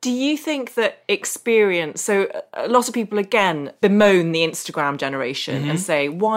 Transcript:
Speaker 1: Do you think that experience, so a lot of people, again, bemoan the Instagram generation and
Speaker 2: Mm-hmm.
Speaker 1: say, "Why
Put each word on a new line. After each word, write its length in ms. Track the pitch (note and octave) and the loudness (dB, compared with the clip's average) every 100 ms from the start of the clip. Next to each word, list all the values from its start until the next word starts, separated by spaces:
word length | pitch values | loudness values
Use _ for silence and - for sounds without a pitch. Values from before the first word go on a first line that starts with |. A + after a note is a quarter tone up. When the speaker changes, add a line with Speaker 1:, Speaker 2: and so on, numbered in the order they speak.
Speaker 1:
Do 100 | B3+ | -2
you 260 | B3 C4+ D4+ | -2 0 -2
think 380 | D#4 D4 A#3+ | -4 -6 -4
that 280 | - A3+ - _ | -2 -2 -2 _
experience, 920 | G3+ - - - A3+ G#3 F3 D#3 - | -4 -4 -6 0 4 4 2 -2 -6
so 260 | - G3+ G3 - - | -2 0 0 -4 -12
a 120 | - D3 | -8 2
lot 200 | B3 A#3+ | 2 2
of 60 | |
people, 240 | A#3+ G#3 G#3 | -4 -2 -2
again, 540 | G3+ A3+ F#3+ D#3+ C#3+ - | 0 2 2 0 -6 0
bemoan 520 | G#3 G3+ G#3 F#3+ E3+ | 2 6 6 6 4
the 80 | D#3+ | 0
Instagram 580 | E3 - - F3 D3 C#3+ | 0 -2 -10 -4 -2 -2
generation 560 | C#3 C3+ B2+ C#3 - | -4 -4 -6 -6 -6
and 100 | C3+ D3 | -4 -2
Speaker 2:
Mm-hmm. 100 | D#3+ | -4
Speaker 1:
say, 320 | F#3 D#3 C#3+ | 0 0 0
"Why 240 | D#3+ G#3+ | -2 0